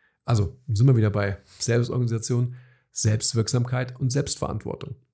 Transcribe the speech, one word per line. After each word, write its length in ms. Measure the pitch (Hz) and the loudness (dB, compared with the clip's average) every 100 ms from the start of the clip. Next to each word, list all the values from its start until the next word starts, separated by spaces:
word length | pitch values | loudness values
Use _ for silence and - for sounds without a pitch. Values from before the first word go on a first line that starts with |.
| _ _ | _ _
Also 360 | - 113 95 - - | -2 0 0 -6 -4
sind 200 | 104 135 | 4 6
wir 100 | 120 | 6
wieder 140 | 107 | 2
bei 280 | 104 98 92 - - | 0 -2 -4 -12 -6
Selbstorganisation, 1000 | - 117 117 123 120 113 - 120 123 - - _ _ | 0 0 0 -2 -2 -2 -2 0 -2 -4 -20 _ _
Selbstwirksamkeit 1080 | - 110 107 - 117 107 123 120 127 127 - | -2 0 2 2 0 0 0 0 -2 -4 -4
und 100 | 131 | -2
Selbstverantwortung. 840 | 135 139 - - 107 - - - - _ | 0 0 -2 -2 -6 -6 -8 -10 -14 _